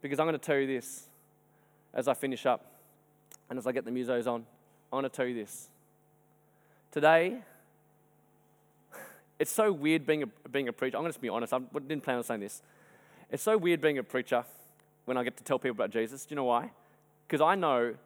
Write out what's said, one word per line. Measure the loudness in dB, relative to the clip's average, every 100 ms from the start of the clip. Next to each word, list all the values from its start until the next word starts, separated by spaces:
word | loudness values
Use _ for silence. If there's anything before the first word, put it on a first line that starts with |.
Because | -4 0
I'm | 0
gonna | 0
tell | 0 2
you | 2
this | -2 -6 -16 -18 -20 _ _ _ _ _ _ _ -4
as | 0
I |
finish | 0 -2 -2 0
up | 0 -4 -20 _ _ _ _ _ -20 _
and | -6
as | -4
I |
get | -4 -4
the |
musos | -6 -2 -2 -2
on, | -4 -8 _ _ _ _
I'm | -4
gonna | -4
tell | -4 -4
you |
this. | -4 -8 -14 -18 _ _ _ _ _ _ _ _ _ _ _ _
Today, | 4 6 6 4 -2 -12 -20 _ _ _ _ _ _ _ _ _ _ _ _ _ -18 -18 -20 _ _
it's | -4
so | 2 2
weird | 2 2 0 2
being | -2
a, | -2 -10 -6
being | -4 -2
a |
preacher. | -2 -2 -2
I'm |
gonna | -4
just | -4
be | -4
honest. | -4 -2
I | -2
didn't | -4 -8 -6 -6
plan | -2 -4
on |
saying | -2 -6
this. | -6 -12 _ -20 -20 -20 -20 -20 -12
It's | -4
so | 2 2
weird | 4 2
being | 2 0
a |
preacher | -2 -4 0 -2 -2 -16 -20 _ _ _ -4
when | -2
I |
get | -2 -6
to |
tell | -4 -2
people | -2
about | -2 -2
Jesus. | 0 -2 -6 -10
Do |
you | -2
know |
why? | 0 0 -2 -14 _ _ _ _ _
'Cause | 4
I | 6 6
know | 4 4 2 -2